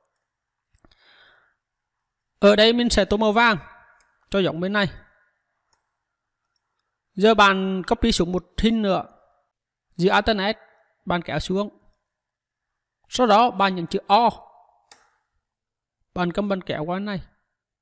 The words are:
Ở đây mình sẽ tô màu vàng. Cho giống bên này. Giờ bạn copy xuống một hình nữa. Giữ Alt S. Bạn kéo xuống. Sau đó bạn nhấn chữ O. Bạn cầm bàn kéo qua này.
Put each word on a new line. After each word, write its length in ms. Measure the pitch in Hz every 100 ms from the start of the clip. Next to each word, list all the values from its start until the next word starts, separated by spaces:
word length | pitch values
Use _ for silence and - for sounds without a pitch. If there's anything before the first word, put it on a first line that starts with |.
| _ _ _ _ _ _ _ _ _ _ _ _ _ _ _ _ _ _ _ _ _ _ _ -
Ở 160 | 202 208
đây 180 | 220
mình 160 | 240 240
sẽ 160 | - 190
tô 120 | 208
màu 140 | 220
vàng. 260 | 208 233 190 - - _ _ _ _ -
Cho 100 | 196
giống 200 | 180 156
bên 140 | 185
này. 140 | 208 196 - - _ _ _ _ _ _ _ _ _ _ _ _ _ _ _ _ _ _ _ _
Giờ 200 | - 208
bạn 500 | 220 202 190 190 190 170
copy 240 | 175 233
xuống 200 | - 170
một 220 | 180 - -
hình 240 | 214 226
nữa. 240 | 208 175 - _ _ _ _ _ _ _ _ -
Giữ 140 | 175
Alt 160 | 202 208
S. 320 | 214 190 220 _ _ _ _ -
Bạn 160 | 175
kéo 180 | 165 143
xuống. 400 | - 185 208 - _ _ _ _ _ _ _ _ _ _ _ _ _
Sau 180 | - 247
đó 240 | 208 240
bạn 240 | 185 196 185
nhấn 120 | 170
chữ 120 | 190 -
O. 420 | 202 240 - - _ _ _ _ _ _ _ _ _ _ _ _ _ _ _ _
Bạn 180 | - 175
cầm 160 | 170 202
bàn 120 | 190
kéo 220 | - -
qua 160 | 151 180
này. 220 | 202 196 - _ _ _ _ _